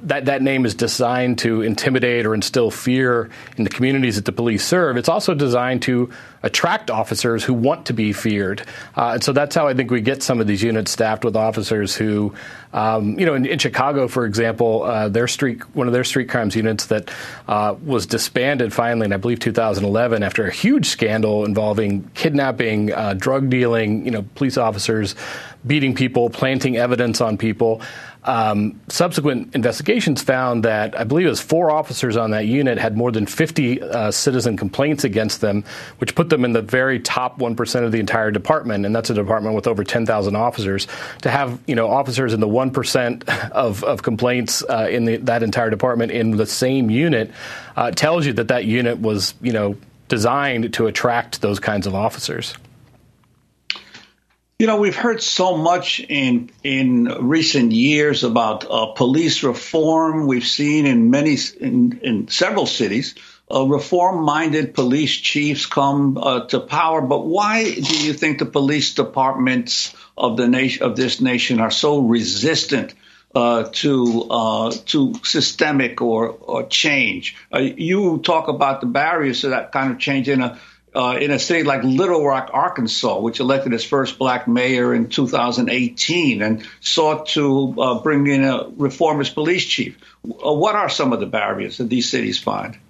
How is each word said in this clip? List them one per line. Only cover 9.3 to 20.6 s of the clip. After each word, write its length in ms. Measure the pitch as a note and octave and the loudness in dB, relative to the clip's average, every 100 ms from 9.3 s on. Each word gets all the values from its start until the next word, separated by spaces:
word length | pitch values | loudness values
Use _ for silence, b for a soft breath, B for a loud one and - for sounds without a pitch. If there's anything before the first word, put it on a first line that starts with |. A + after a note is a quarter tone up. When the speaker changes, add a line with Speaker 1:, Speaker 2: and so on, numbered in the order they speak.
Speaker 1:
that's 220 | C#3 C#3+ | 2 2
how 140 | E3 D3 | 2 2
I 60 | |
think 180 | B2+ A#2+ | 2 0
we 80 | A#2+ | 0
get 240 | A2 C3+ | 0 -2
some 160 | - B2 | 0 2
of 80 | G#2+ | 2
these 120 | G2 | 2
units 300 | A2+ A2 G2 | 2 0 -2
staffed 340 | - A2 A2 | 0 0 2
with 120 | A#2+ G#2+ | 0 2
officers 580 | A2 A2 G2 A2 G2 | 0 0 -2 -2 -2
who, 400 | - G#2+ G#2 G#2 B B B B | -2 0 0 -2 B B B B
um, 440 | - A2 A2+ G#2 F#2+ | -2 0 0 -2 0
you 80 | |
know, 100 | F3 | 0
in, 120 | C#3 C3 | 2 0
in 140 | D3+ | 0
Chicago, 480 | C3+ G#2+ C3+ C#3+ B2 | -2 0 0 2 0
for 180 | C3 A#2 | 0 0
example, 560 | G#2 A2+ A2+ A#2 A2 | 0 0 2 2 2
uh, 260 | - A2 G#2+ | 0 0 0
their 200 | G#2+ A#2+ | 0 0
street, 340 | - C#3 A2+ - D3+ | 0 -2 -2 -8 -2
one 100 | B2 | 0
of 60 | |
their 100 | B2 | 0
street 260 | B2+ C3+ A#2+ | 0 -2 0
crimes 280 | B2 G#2+ A2+ | -2 0 0
units 300 | A2 G#2+ - | 0 -2 -2
that, 260 | G#2+ - B B B - | -2 -2 B B B -4
uh, 300 | G#2 G#2+ G2+ | 0 0 -4
was 220 | D3+ B2 F2+ | -2 -2 -2
disbanded 680 | A2+ - - B2+ C#3+ A#2 | -4 -2 -2 0 0 0
finally 320 | G2+ A#2 A#2 | 0 0 0
in, 80 | G#2+ | 0
I 60 | G2 | 0
believe, 200 | A#2 A#2+ | -2 -2
two 140 | A#2+ | 0
thousand 320 | A2+ A2+ G2 | 0 0 0
eleven 400 | G2+ G#2 A#2+ A2+ | 0 0 2 0
after 200 | G2+ - | 0 -2
a 60 | G2+ | -4
huge 360 | - | -2